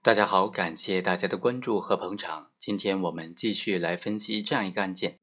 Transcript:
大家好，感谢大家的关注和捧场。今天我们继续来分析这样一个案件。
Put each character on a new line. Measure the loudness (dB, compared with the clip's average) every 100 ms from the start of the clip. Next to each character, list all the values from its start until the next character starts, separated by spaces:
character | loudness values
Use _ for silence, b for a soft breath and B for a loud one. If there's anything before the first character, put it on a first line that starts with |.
| 6
大 |
家 | 6
好， | 6 6 4
感 | 0 -2 -2
谢 | 0 0
大 | 2 0
家 | 0
的 | 0
关 | 0 0
注 | -2 -2
和 | 2 0
捧 | 0 -6
场。 | -6 -8 -12 _
今 | -4 -2
天 | 0 0
我 | -2
们 | -4 -10
继 | -4 -2
续 | -2 -2 0
来 | 0 -2
分 | -4 -4
析 | -2 -4
这 | 0
样 | -2
一 | -2
个 | -2
案 | -4
件。 | -2 -6 -6